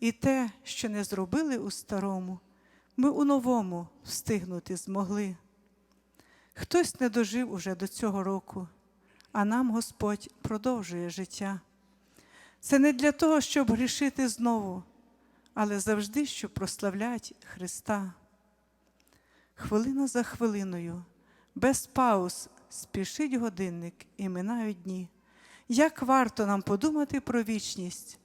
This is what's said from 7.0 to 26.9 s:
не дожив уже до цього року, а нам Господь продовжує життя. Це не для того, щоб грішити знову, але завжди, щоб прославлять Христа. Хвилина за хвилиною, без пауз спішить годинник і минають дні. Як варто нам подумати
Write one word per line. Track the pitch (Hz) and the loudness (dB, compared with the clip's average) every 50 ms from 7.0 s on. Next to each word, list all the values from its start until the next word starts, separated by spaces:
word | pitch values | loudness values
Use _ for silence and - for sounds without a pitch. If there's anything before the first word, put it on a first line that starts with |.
не | 254 240 | -2 0
дожив | 208 240 233 190 202 240 254 220 208 | 2 2 0 0 0 -2 -2 -2 -4
уже | 185 170 190 185 | -6 -4 -4 -4
до | 175 190 | -4 -6
цього | 190 - - - 214 190 196 185 | -6 -6 -2 -2 -2 0 0 -2
року, | 190 196 190 - - - 190 185 165 - _ _ _ _ _ _ _ _ _ _ _ - | -2 -2 -4 -4 -8 -10 -10 -10 -12 -14 _ _ _ _ _ _ _ _ _ _ _ 0
а | 214 202 | 0 2
нам | 208 220 247 262 247 | 2 4 2 2 2
Господь | 220 226 226 - - - - 208 208 196 - - - _ - | 2 0 -2 -4 -6 -2 -2 0 0 -2 -6 -12 -16 _ -6
продовжує | - 220 214 208 254 254 233 196 165 175 175 175 175 | -4 -4 -2 -2 -2 -2 -2 -4 -6 -6 -6 -6 -6
життя. | 165 190 190 - - - 208 196 196 180 - _ _ _ _ _ _ _ _ _ _ _ - _ - - - - _ _ | -6 -8 -10 -10 -8 -6 -6 -4 -6 -6 -8 _ _ _ _ _ _ _ _ _ _ _ -20 _ -20 -20 -20 -20 _ _
Це | - - 277 277 | -2 4 6 8
не | 269 294 294 | 8 8 6
для | 247 269 294 285 | 6 4 4 4
того, | 294 339 320 311 302 | 6 6 6 6 6
щоб | - - - 294 269 226 | 4 2 2 2 4 4
грішити | 240 220 254 240 - - 285 277 262 - 269 247 | 4 2 2 0 0 0 0 0 0 2 0 0
знову, | 214 - 233 240 233 220 202 190 180 185 180 - _ _ _ _ _ _ _ _ _ _ _ _ - | 0 0 2 2 2 2 0 -2 -6 -8 -10 -14 _ _ _ _ _ _ _ _ _ _ _ _ -2
але | 214 214 208 208 202 | 0 2 2 2 0
завжди, | 190 214 214 208 208 202 220 285 294 | 2 2 2 2 0 -2 0 -2 -2
щоб | 269 - - - 196 - | -2 -2 -6 -8 -6 -6
прославлять | - 190 190 - - - 202 185 196 214 240 247 220 - - - _ - | -4 -6 -6 -4 -2 -2 -2 -2 -2 -2 -2 -4 -4 -8 -10 -18 _ -20
Христа. | - - - 180 180 - - - - 214 202 196 185 180 - _ _ _ _ _ _ _ _ _ _ _ _ _ _ _ _ _ _ _ _ _ _ _ _ _ _ _ | -18 -14 -10 -10 -10 -10 -8 -2 -2 -2 -2 -2 -4 -10 -12 _ _ _ _ _ _ _ _ _ _ _ _ _ _ _ _ _ _ _ _ _ _ _ _ _ _ _
Хвилина | - - - 214 214 226 262 269 269 277 | -10 -6 0 0 2 2 2 0 0 0
за | 262 - 240 233 | 0 0 0 -2
хвилиною, | - - 240 233 220 208 202 196 190 180 175 170 170 170 175 175 - _ _ _ _ _ _ _ _ - | -2 -2 -2 0 0 0 0 -2 -4 -4 -6 -6 -8 -8 -10 -12 -16 _ _ _ _ _ _ _ _ -6
без | - 180 254 269 - - | 0 2 2 2 2 -2
пауз | - - - 254 247 214 196 180 180 - - - - - - - - | -4 0 2 4 6 6 4 2 0 -4 -6 -12 -14 -18 -20 -20 -18
спішить | - - - - - 190 190 - - - 302 294 254 | -16 -16 -14 -8 -6 -4 -4 -4 -4 -4 -4 -2 0
годинник | 247 233 226 190 175 190 185 170 170 170 170 - - - _ _ | 0 -2 -2 -4 -4 -6 -6 -6 -8 -10 -12 -12 -16 -20 _ _
і | - 196 190 | -6 -6 -4
минають | 180 180 180 208 240 240 226 214 208 175 175 | -4 -2 -4 -2 -2 -2 -2 -4 -6 -6 -8
дні. | 190 185 185 180 175 _ _ _ _ _ _ _ - - - _ - | -8 -8 -8 -8 -10 _ _ _ _ _ _ _ -20 -20 -14 _ 0
Як | 240 233 302 320 311 - 269 | 4 6 6 6 4 0 2
варто | 247 262 262 254 226 - - 220 | 4 6 6 6 4 2 0 0
нам | 202 202 196 190 | 2 2 0 2
подумати | - 202 196 196 311 | 0 0 2 2 2